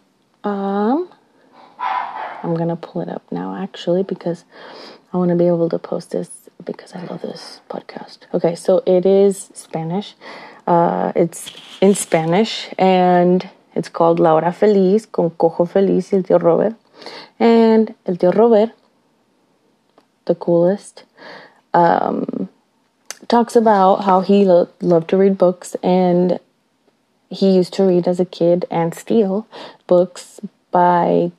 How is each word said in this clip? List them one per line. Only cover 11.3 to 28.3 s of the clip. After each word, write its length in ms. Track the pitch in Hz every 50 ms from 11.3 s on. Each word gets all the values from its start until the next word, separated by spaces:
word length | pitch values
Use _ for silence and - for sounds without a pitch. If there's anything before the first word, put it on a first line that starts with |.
| - - - - - - - - - -
in 140 | 185 196 196
Spanish, 760 | - - - 180 165 160 165 170 202 226 220 - - - - -
and 680 | - 185 190 185 180 180 180 180 180 175 180 185 185 - 190 - _ _ _ -
it's 140 | - 175 -
called 300 | - - 165 165 170 170
La 140 | 170 165 160
Hora 180 | 160 160 170
Feliz 540 | 175 - 208 214 208 196 190 180 196 226 -
con 240 | - - - 175 165
Cojo 400 | - - 170 165 - - 175 170
Feliz 420 | - 196 196 185 180 185 185 -
y 60 | 202
el 60 | 196 180
Tío 180 | - 175 175
Robert. 340 | 170 170 165 170 185 214 226 - _ _ _ - - - - - - - _ -
And 540 | 226 233 233 226 226 226 220 220 220 214 - _ -
el 80 | - 180
Tío 200 | 170 180 180 190
Robert, 360 | 202 226 240 226 202 220 226 - _ _ _ _ _ _ _ _ _ _ _ _ _ _ _ _ _ _ _ _ _ _ _ _ _ _ _ _ _ -
the 100 | - 170
coolest, 680 | 170 - 175 170 170 175 180 202 208 - - - - - _ _ - - - - - - - _ _ _ _ -
um, 760 | 175 175 170 - - - - - - - - - - 196 - _ _ _ _ _ _ _ _ _ _ _ - - _ - -
talks 260 | 233 240 226 233 -
about 480 | 240 220 226 208 196 190 185 196 - 196
how 180 | 196 185 190
he 220 | 180 - 202 202 202
lo-, 240 | 185 175 175 - - _ -
loved 280 | 185 175 175 165 160 -
to 80 | 196
read 200 | 190 196 196 190
books, 380 | 190 185 180 180 - - - - -
and 580 | - 185 180 185 185 180 175 180 180 180 - - _ _ _ _ _ _ _ _ _ _ _ _ _ _ _ _ _ -
he 220 | 190 - 196 196
used 220 | 190 185 175 - -
to 80 | - 196
read 240 | 190 175 180 175
as 120 | 180 180 180
a 60 | 180
kid 400 | 175